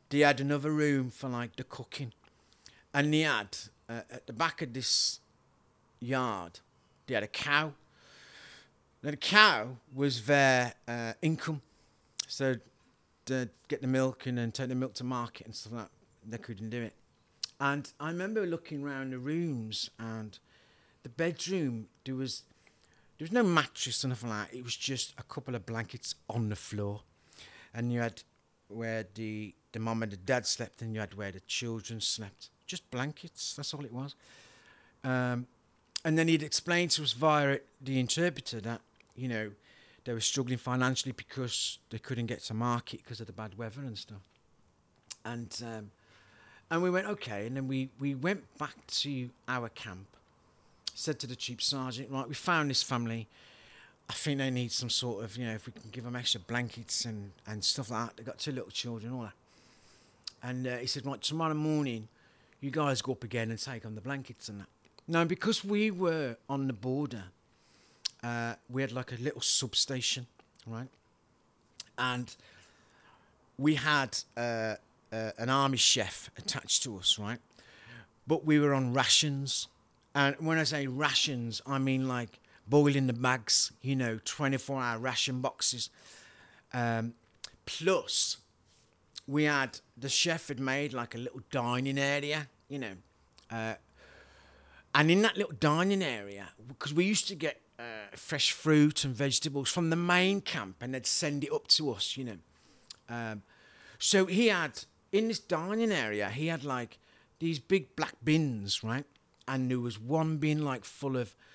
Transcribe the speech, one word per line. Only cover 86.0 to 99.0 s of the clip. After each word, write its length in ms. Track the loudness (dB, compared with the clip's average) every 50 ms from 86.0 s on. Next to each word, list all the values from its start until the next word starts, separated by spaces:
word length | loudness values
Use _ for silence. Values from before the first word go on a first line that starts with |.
| -20 -20 -20 -20 -20 -20 -20 -20 -20 -20 -20 -20 _ _ -4
Um, 400 | -2 0 0 0 0 -2 -4 -6 -10 _ _ _ _ -18 -18 -18 -16 _ -8
plus, 680 | -6 0 2 4 4 4 2 0 0 2 2 2 0 -4 -8 _ _ _ _ _ -20 -20 -20 _ _ _ _ _ -18 -14 -8 -2
we 160 | 2 2 4
had, 360 | 4 4 2 0 0 -4 -10 -18 _ _
the 140 | -10 -4 -2
chef 380 | 0 2 2 2 0 -2 -4 -6
had 120 | -6 -4
made, 340 | -2 0 0 0 -2 -2 -2
like, 200 | -4 -6 -6 -8
a 60 | -8
little 220 | -8 -8 -10 -12 -10 -4
dining 480 | -2 -2 0 2 2 0 0 0 0 2
area, 500 | 2 2 2 2 0 0 -2 -2 -4 -6 -12 _ _ -10
you 100 | -8 -8
know. 140 | -6 -8 -10 -12 -16 _ _ _ _ _ _ -20 -14 -10
Uh, 240 | -6 -4 -4 -4 -6 -8 -12 _ _ -20 -20 -20 -20 -20 -20 -20 -20 -20 -20 -20 -20 -20 -20 -20 -20 -20 -6 _ 4
and 160 | 6 8 8
in 100 | 8 8
that 160 | 8 6 4 2
little 160 | -2 -2 -2 2
dining 420 | 4 4 6 6 4 4 4 2
area, 520 | 2 0 -2 -4 -6 -8 -10 -12 -14 -14 -16 -18 -18 -18 -12 -10
'cause 140 | -8 0 2
we 120 | 4 4
used 220 | 6 4 2 2 0
to 80 | -2
get, 260 | -2 -4 -4 -4 -6 _ _ _ -14
uh, 380 | -12 -12 -10 -12 -12 -12 -14
fresh 380 | -12 -8 -4 -2 0 2 0 0
fruit 500 | 2 4 6 8 10 8 8 6 4